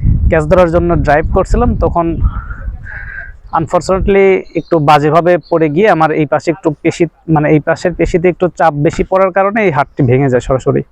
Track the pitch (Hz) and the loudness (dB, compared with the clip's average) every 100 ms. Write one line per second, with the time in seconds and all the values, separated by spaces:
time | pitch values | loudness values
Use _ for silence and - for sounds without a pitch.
0 | - - - 160 151 180 175 170 170 160 | 0 0 2 2 2 2 4 2 0 0
1 | 147 147 165 190 180 214 240 220 165 170 | 2 0 0 -2 0 0 0 0 -2 -2
2 | 170 151 220 165 - - - - - - | -2 -2 -2 -2 -10 -12 -12 -12 -14 -14
3 | - - - - - 160 156 180 - 185 | -14 -16 -16 -20 -8 -6 -2 -2 -2 -2
4 | 175 196 196 185 - 170 - 170 147 151 | 0 2 4 2 -2 -8 -2 0 4 2
5 | 151 156 170 175 - 170 160 147 214 165 | 4 2 2 0 0 -2 0 2 2 2
6 | 160 156 151 151 - 156 165 147 165 - | 0 0 -2 -2 -2 -4 -4 -4 -4 -2
7 | 160 - - 156 151 156 143 160 185 165 | -2 -4 -2 0 2 0 0 -2 -4 -2
8 | 165 180 180 165 180 170 170 143 147 - | -2 0 0 0 -2 0 0 0 0 0
9 | 180 190 190 185 196 220 202 143 135 - | -2 0 0 0 0 0 0 0 -2 -2
10 | 131 131 143 123 - 131 139 135 - | 0 2 2 0 0 -2 -2 -4 -4